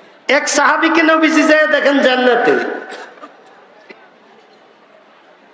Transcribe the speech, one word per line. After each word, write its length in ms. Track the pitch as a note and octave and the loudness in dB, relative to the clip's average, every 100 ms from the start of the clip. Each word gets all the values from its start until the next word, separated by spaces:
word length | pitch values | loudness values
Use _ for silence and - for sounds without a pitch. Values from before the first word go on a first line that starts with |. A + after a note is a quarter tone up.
| - - - | -20 -14 -4
এক 220 | C#4 C#4 | -2 -2
সাহাবীকে 540 | C#4+ C4 D#4 D#4+ D#4+ | 0 0 2 0 0
নবীজি 400 | D#4+ D#4+ D#4 D#4 | 2 2 2 2
যায় 240 | D#4 D#4 D4+ | 2 2 2
দেখেন 320 | C#4+ C#4 C#4 | 0 0 0
জান্নাতে। 600 | B3 B3+ B3 A#3 D#3 B2 - - - - - - - - - - - - - - - _ _ - _ - _ _ _ _ _ _ _ - _ | 0 0 0 0 0 -2 -2 -10 -14 -18 -20 -20 -20 -20 -20 -20 -20 -20 -20 -20 -20 _ _ -20 _ -20 _ _ _ _ _ _ _ -20 _